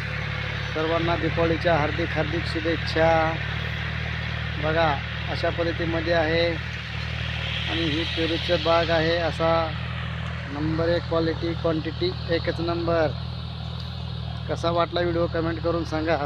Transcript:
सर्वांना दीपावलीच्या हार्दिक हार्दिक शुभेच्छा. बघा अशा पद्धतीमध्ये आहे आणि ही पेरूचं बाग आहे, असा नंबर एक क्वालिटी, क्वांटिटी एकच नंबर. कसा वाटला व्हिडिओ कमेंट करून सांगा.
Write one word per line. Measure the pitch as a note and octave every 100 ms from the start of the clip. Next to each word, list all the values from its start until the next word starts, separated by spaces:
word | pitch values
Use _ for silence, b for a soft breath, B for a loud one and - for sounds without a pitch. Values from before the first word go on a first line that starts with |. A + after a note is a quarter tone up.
| - - - - - - -
सर्वांना | D#3 D#3+ E3 E3 E3+
दीपावलीच्या | D#3+ D#3+ E3+ D#3 F3 D#3
हार्दिक | D#3 D#3+ E3
हार्दिक | D#3 D#3 D#3+ -
शुभेच्छा. | E3 D#3+ D#3+ - D#3+ E3 D#3+ D#3+ E3 - - - - - - - - - - - -
बघा | D3+ D#3+ D#3+ C#3 - - -
अशा | D#3 E3+
पद्धतीमध्ये | E3 E3+ E3 E3 E3 E3
आहे | E3+ D#3 E3+ E3+ E3 - - - - - - - - - - -
आणि | E3 E3
ही | D3+ E3 -
पेरूचं | D#3+ E3 F3 F3
बाग | D#3+ E3+ E3
आहे, | E3 D#3+ E3+
असा | E3 D#3+ E3 E3 D#3+ D#3+ - - D#3+ - D#3+ - -
नंबर | C#3+ D#3 D#3+ E3
एक | E3+ -
क्वालिटी, | E3 D#3+ D#3 E3+
क्वांटिटी | D#3+ E3 D#3+ D#3+ D#3 F3+ - -
एकच | E3+ F3 D#3+
नंबर. | E3+ E3+ E3 E3 D3+ B2 - - - - - - - - - - - - -
कसा | D3 E3+
वाटला | E3+ E3+ F3
व्हिडिओ | F3 E3+ E3+
कमेंट | E3 E3 E3
करून | E3 E3+
सांगा. | D#3 D#3 D#3+ D3+